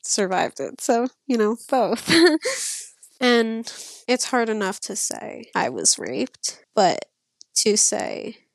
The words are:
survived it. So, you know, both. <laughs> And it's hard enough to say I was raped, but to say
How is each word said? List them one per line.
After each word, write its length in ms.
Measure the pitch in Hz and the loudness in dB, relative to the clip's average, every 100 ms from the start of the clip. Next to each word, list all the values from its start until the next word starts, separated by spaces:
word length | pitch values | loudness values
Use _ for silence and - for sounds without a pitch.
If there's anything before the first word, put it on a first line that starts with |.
survived 560 | - - 190 185 - - | -4 -2 0 0 -2 -4
it. 220 | - - | -10 -8
So, 280 | - 233 254 _ - | 0 0 0 _ -4
you 100 | 240 | 0
know, 220 | 208 233 - | 2 0 -2
both. 420 | 262 196 220 - | 0 2 -2 2
<laughs> 1080 | 330 349 403 508 539 - - - _ - _ | 6 6 4 -2 -6 -6 -8 -14 _ -20 _
And 500 | 247 240 226 226 226 - - - - | 2 4 2 -2 -8 -12 -16 -14 -2
it's 160 | 247 | -2
hard 240 | - 254 226 | 2 0 0
enough 320 | 220 190 185 | 0 -2 -6
to 160 | - 202 | -8 -6
say 540 | - - - - - | -6 -6 -10 -14 -6
I 140 | - - | -4 -2
was 300 | 120 80 - | 0 0 0
raped, 680 | - 131 254 - - - _ | -2 -4 -6 -6 -10 -10 _
but 300 | - 185 - - _ _ _ - - | 4 4 4 -6 _ _ _ -6 0
to 200 | - 208 | 2 4
say 600 | - - - - - 226 _ | 2 0 -6 -8 -10 -14 _